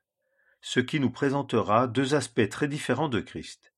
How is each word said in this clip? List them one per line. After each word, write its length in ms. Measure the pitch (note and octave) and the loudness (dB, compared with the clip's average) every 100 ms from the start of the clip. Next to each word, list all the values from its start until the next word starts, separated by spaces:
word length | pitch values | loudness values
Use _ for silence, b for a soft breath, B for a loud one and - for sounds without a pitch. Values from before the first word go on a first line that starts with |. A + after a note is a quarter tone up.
| _ _ _ _ _ _ | _ _ _ _ _ _
ce 200 | - B2+ | -4 -2
qui 200 | B2 D#3 | 0 0
nous 100 | B2 | 0
présentera 800 | - C#3 C#3 C3+ A#2 F#2+ A2 C3 | 0 0 0 0 0 4 4 4
deux 260 | A#2 C3 | 0 0
aspects 360 | D3 A#2+ A#2+ G2+ | 0 0 0 0
très 180 | - D3 | 0 -4
différents 420 | D3 - B2 D#3 | -2 -2 -2 0
de 100 | G#2 | -2
Christ. 540 | D#2+ D#2+ - - _ | -4 -10 -12 -16 _